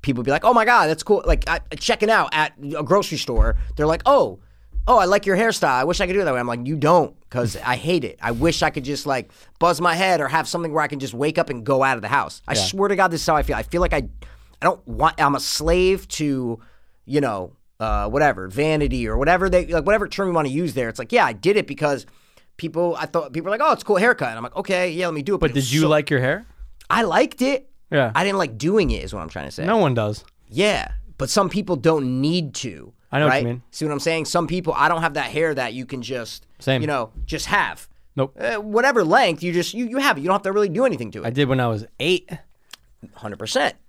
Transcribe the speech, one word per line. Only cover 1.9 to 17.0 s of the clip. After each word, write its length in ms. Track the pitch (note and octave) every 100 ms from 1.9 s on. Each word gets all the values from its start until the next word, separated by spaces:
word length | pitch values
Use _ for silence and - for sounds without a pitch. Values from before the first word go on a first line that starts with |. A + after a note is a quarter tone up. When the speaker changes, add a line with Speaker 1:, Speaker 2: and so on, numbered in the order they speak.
| G#3+ G#3
Speaker 1:
out 180 | G#3+ D3+
at 200 | D#3 D#3 - C#3+ D#3
a 60 |
grocery 340 | D3+ G3 - D3+
store, 380 | - A#2+ A#2 - -
they're 120 | - D3+
like, 160 | E3 B3+
"Oh, 320 | C#4 C3 F2 - - - - -
oh, 120 | B3
I 80 | F3+
like 200 | G3+ G3
your 100 | F#3+
hairstyle. 340 | A3+ - D#3+
I 120 | B2+
wish 160 | C#3+ F3
I 60 | F#3
could 60 |
do 80 | F#3+
it 40 | F3
that 80 |
way." 40 | B2+
I'm 80 | A#2+
like, 180 | A#2+ B2
"You 80 | D#3
don't, 380 | D3 F3 D3 - -
'cause 260 | B2+ A#2 -
I 100 | B2
hate 300 | B2 D#3+ F3
it. 120 | G#2 -
I 80 | G#2+
wish 320 | A#2+ D#3+ D#3+
I 80 | D#3+
could 140 | D3+
just, 220 | C3 C#3 D3
like, 260 | C3 - - - -
buzz 220 | E3+ D#3+
my 140 | F3 E3
head 240 | F#3+ F3
or 80 | C#3
have 180 | D#3+ D3
something 260 | F3 E3
where 100 | D3+
I 20 | D3+
can 120 | C#3+
just 140 | C3
wake 220 | A#2 D3 D#3
up 120 | E3+
and 140 | B2
go 180 | A2+ C3+
out 140 | C3+ B2
of 60 |
the 60 | G#2
house." 340 | C3+ D#2 - -
I 60 |
Speaker 2:
Yeah. 60 | B2
Speaker 1:
swear 280 | F#2 F#3+ G3
to 40 | F#3+
God, 140 | F#3
this 120 | E3
is 40 | -
how 80 |
I 80 | D#3
feel. 140 | C#3 A#2
I 60 |
feel 160 | - E3+
like 140 | F3
I, 100 | D#3+ A2 - - - - -
I 20 | D#3+
don't 200 | F#3+ -
want, 340 | A2+ D#3 -
I'm 140 | C#3+
a 60 | C#3
slave 680 | - - D3+ F3 F#3 F#3+ -
to, 520 | - D3 C3+ B2 A2+ - - - _